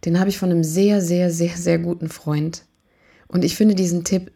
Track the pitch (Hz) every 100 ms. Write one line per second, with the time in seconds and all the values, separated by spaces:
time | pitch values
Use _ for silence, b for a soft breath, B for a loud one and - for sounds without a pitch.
0 | - 170 190 196 185 170 160 165 202 208
1 | 170 175 180 170 170 170 170 170 170 175
2 | 160 - - 151 156 160 _ _ b b
3 | b b b 175 - - 214 190 185 175
4 | 175 190 185